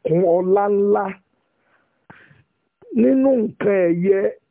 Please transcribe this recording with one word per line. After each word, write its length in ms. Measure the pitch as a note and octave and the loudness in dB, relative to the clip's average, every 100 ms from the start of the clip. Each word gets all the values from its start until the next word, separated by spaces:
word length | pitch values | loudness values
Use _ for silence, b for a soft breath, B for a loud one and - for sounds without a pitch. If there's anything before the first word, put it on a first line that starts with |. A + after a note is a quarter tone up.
kún 240 | - E3 | -4 0
ọlá 440 | F3+ F3 F#3 G3+ G3+ | 0 0 0 0 0
ńlá, 380 | G3+ G3+ G#3 G3 G3 _ _ _ _ b b b b b b b b b _ _ _ A#4+ | 0 0 0 -2 -10 _ _ _ _ b b b b b b b b b _ _ _ -8
nínú 440 | D4 B3 C4+ C4+ B3+ | 0 2 2 2 0
nǹkan 420 | G#3+ - G#3 G3 | -2 -4 -2 0
ẹ̀yẹ 500 | F3 E3+ F#3 G3 G#3 - _ | 0 0 0 0 -2 -8 _